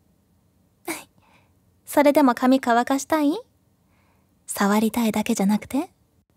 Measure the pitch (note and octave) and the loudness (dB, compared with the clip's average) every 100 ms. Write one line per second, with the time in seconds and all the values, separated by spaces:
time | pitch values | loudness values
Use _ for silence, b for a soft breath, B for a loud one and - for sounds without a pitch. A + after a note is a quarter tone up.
0 | _ _ _ _ _ _ _ _ - - | _ _ _ _ _ _ _ _ -14 -14
1 | - _ _ _ _ _ _ _ - - | -16 _ _ _ _ _ _ _ -4 2
2 | C#4+ D4 C4+ A#3 B3+ C4 B3 A#3 B3 C4+ | 4 4 4 2 2 2 2 0 0 -2
3 | - D#4+ C#4+ G4 - _ _ _ _ _ | -2 0 0 -2 -8 _ _ _ _ _
4 | _ _ _ _ - - G3+ G#3 A3 A#3+ | _ _ _ _ -12 -2 0 0 0 -2
5 | A3+ G#3+ G#3+ A3 G3 G#3 - C4 F4+ _ | -2 -2 -2 -2 0 -2 -2 -6 -6 _
6 | _ _ _ | _ _ _